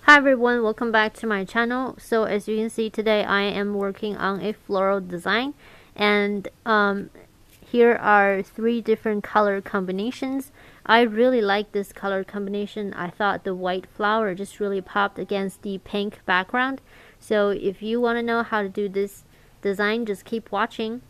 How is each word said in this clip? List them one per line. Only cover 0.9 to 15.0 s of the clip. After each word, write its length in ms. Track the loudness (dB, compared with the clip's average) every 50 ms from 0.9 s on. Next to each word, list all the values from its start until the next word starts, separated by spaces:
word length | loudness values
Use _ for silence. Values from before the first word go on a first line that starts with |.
back 240 | 2 2 2 2 -2
to 140 | -6 -4 -2
my 160 | -2 -2 -2
channel. 500 | -2 0 0 0 0 0 -4 -4 -6 -8
So 280 | -12 -6 -2 0 0 2
as 240 | 2 0 -2 -2 -2
you 80 | -4
can 120 | -2 -2 -4
see 220 | -2 -4 -4 -4
today, 320 | -4 -2 0 2 2 2 2
I 200 | 0 0 0 0
am 300 | 0 -2 -2 -4 -2 -2
working 420 | -2 -2 -4 -4 -4 -6 -6 -6
on 240 | -2 -2 -2 -2 -2
a 120 | -4 -6 -6
floral 460 | -8 _ -4 -2 0 2 2 0 0
design, 560 | -2 -6 -10 -6 -2 -2 -2 0 -2 -4 -8 _ -18 -20 -20 -20 -20 -20 -6
and, 540 | -2 0 2 2 2 2 0 -2 -4 -6 -10 -16 _ _
um, 440 | 0 2 2 2 2 0 -2 -6 -10 _ -20 -20 _ _ _ -20 _ -20 -20 -14
here 280 | -4 4 6 6 6 6
are 500 | 4 4 6 6 6 6 6 2 0 -2
three 380 | -6 -8 -2 0 0 0 0
different 420 | 2 0 0 0 0 -2 -2 -2 -4
color 380 | 0 2 2 4 4 2 -2
combinations. 920 | -4 -4 -4 -4 -2 -2 -4 -4 -4 -6 -6 -6 -6 -4 -4 -6 -6 -8 _ -20 -20 -20 -20 -18 _
I 180 | 4 4 4 4
really 380 | 4 2 2 2 4 4 2
like 300 | 2 2 0 0 -2 -4
this 220 | -6 -6 -6 -6 -10
color 320 | -8 -4 -4 -2 -2 -4
combination. 680 | -6 -8 -8 -6 -6 -4 -6 -6 -6 -8 -8 -8 -8 -8
I 160 | -8 -8 -10
thought 340 | -4 -2 0 0 0 -2 -4
the 100 | -6 -6
white 320 | -4 -4 -4 -4 -4 -6
flower 480 | -10 -8 -4 0 0 2 2 0 -2 -2
just 240 | -4 -8 -12 -8 -6
really 220 | -4 -4 -4 -4
popped 400 | -6 -4 -2 0